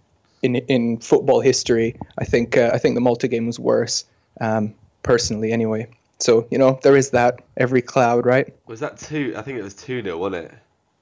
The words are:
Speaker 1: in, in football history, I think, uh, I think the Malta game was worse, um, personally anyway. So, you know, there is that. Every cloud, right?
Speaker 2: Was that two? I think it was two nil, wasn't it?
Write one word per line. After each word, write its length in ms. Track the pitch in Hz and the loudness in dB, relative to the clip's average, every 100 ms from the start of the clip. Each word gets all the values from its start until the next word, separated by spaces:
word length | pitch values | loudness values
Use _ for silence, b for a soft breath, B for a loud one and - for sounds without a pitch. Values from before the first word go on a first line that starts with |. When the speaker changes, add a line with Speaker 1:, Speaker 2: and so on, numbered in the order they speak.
| _ _ _ _ | _ _ _ _
Speaker 1:
in, 140 | 127 120 | -2 -2
in 440 | 120 127 117 113 | 0 0 0 -4
football 420 | - 143 135 117 | 2 2 4 2
history, 560 | 127 120 - 117 113 - B - | 2 0 0 0 0 -4 B -10
I 60 | |
think, 320 | 117 123 117 131 | -4 -2 0 2
uh, 140 | 117 | 2
I 40 | 123 | 2
think 180 | 143 120 | 0 2
the 60 | |
Malta 260 | 123 117 127 | 0 0 -2
game 180 | 117 117 | -2 -4
was 140 | 117 | -4
worse, 460 | 120 117 117 - - _ _ - | 0 0 0 -6 -8 _ _ -8
um, 340 | 110 110 107 - _ _ | -4 -2 -4 -8 _ _
personally 480 | - 120 - 107 110 | 0 0 0 -4 -2
anyway. 360 | 117 113 110 113 _ _ - | -2 -2 -4 -8 _ _ -4
So, 280 | - 117 117 | 2 2 2
you 80 | 127 | 2
know, 220 | 131 131 | 2 4
there 140 | 135 139 | 4 4
is 140 | 127 | 4
that. 320 | 123 120 123 _ - | 2 0 -2 _ -4
Every 240 | 127 127 | 0 0
cloud, 440 | - 139 120 120 123 | 0 0 2 2 2
right? 280 | 131 - - - | 2 0 -8 -18
Speaker 2:
Was 120 | 113 | -12
that 200 | 143 - | -12 -12
two? 340 | - 151 127 104 | -10 -6 -6 -8
I 60 | |
think 180 | 117 127 | -10 -10
it 40 | |
was 100 | 98 | -12
two 280 | - - 127 | -14 -10 -8
nil, 160 | 98 82 | -6 -6
wasn't 280 | 98 90 78 | -6 -6 -10
it? 60 | - _ _ _ _ | -18 _ _ _ _